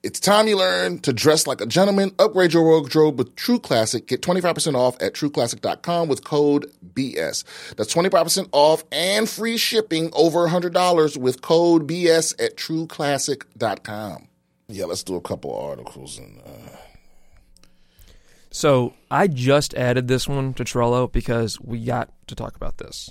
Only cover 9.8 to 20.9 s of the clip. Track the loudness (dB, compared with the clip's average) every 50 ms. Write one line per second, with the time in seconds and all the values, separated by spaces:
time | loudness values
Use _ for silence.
9.8 | -2 0 -2 -2 -2 -2 2 2 2 4 4 2 2 2 2 0 -2 0 0 2
10.8 | 2 4 4 4 2 2 0 0 -2 -2 -2 -2 0 2 4 4 6 6 4 4
11.8 | 2 0 -4 0 2 4 4 4 2 -2 -4 -2 -4 -4 -4 -8 -8 -6 -4 -6
12.8 | -6 -8 -6 -4 -2 -2 -2 -2 -2 -4 -6 -6 -8 _ _ -4 -4 -4 -4 -6
13.8 | _ -12 -10 -10 -10 -10 -12 -14 _ _ _ _ _ _ _ _ _ -16 -10 -8
14.8 | -6 -6 -6 -8 -6 -6 -8 -8 -6 -8 -10 -8 -8 -8 -8 -8 -8 -8 -10 -12
15.8 | -14 -18 -18 -18 -18 -18 -18 -18 -20 -20 -20 -20 -20 -20 -20 -20 -20 -20 -20 -20
16.8 | -20 -20 _ -20 _ -20 -20 -20 -20 -20 -20 -20 _ _ _ _ _ _ _ _
17.8 | _ _ _ _ -20 -20 -20 -20 _ _ _ _ _ _ -10 0 2 4 4 4
18.8 | 2 -2 -6 _ _ _ 0 2 2 2 0 0 2 4 4 2 2 -2 -4 -2
19.8 | 0 0 0 0 0 0 -2 -2 -2 -4 -4 -4 -4 -6 -6 -6 -8 -4 -2 0
20.8 | 0 2